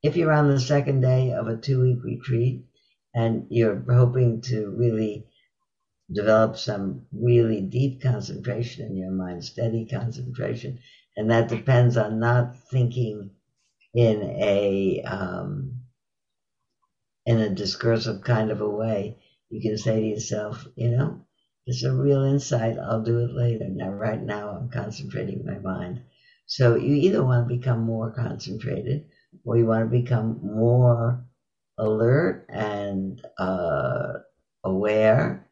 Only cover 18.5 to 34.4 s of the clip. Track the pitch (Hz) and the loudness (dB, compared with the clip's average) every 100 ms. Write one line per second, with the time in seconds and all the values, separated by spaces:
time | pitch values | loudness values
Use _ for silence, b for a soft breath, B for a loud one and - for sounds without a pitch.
18.5 | 101 104 104 113 104 98 - b b _ | -2 -4 -2 -2 -2 -4 -10 b b _
19.5 | 110 107 107 - 110 107 104 - 107 107 | -6 -4 -2 0 0 0 -2 -4 -6 -6
20.5 | 107 - - 120 120 156 - _ _ _ | -10 -14 -4 0 2 0 -4 _ _ _
21.5 | _ - 123 135 131 139 139 135 139 - | _ -8 -4 0 2 4 4 4 0 0
22.5 | 120 113 117 - 110 113 117 120 - 120 | 0 0 -2 -4 -2 0 0 0 0 0
23.5 | 110 98 95 95 101 110 - 98 104 104 | 0 -4 -6 -6 -4 -4 -4 -6 -6 -8
24.5 | 98 117 - - - - - - - - | -8 -8 -6 -8 -10 -10 -8 -6 -6 -8
25.5 | 95 92 92 180 - - b b b _ | -8 -6 -6 -6 -10 -14 b b b _
26.5 | - 123 117 107 147 180 - 131 123 117 | 2 4 4 2 4 4 4 4 2 2
27.5 | 123 127 117 113 113 113 120 120 - - | -2 0 0 0 -2 -4 -6 -6 -6 -10
28.5 | 113 - - 123 147 - b b - - | -8 -6 -6 -4 -6 -6 b b -16 -2
29.5 | 117 113 113 113 123 120 120 - - 101 | 2 2 2 2 0 0 0 0 -4 -6
30.5 | 107 117 123 123 117 117 123 - _ _ | 2 4 6 6 4 2 -2 -6 _ _
31.5 | _ _ - 107 110 120 135 180 - - | _ _ -4 0 2 4 4 2 -4 -10
32.5 | - 107 101 101 98 95 95 - - 95 | -6 -6 -4 -4 -4 -6 -8 -16 -6 -4
33.5 | 92 85 71 67 - - - - _ | -2 -2 -2 -2 -2 -6 -8 -14 _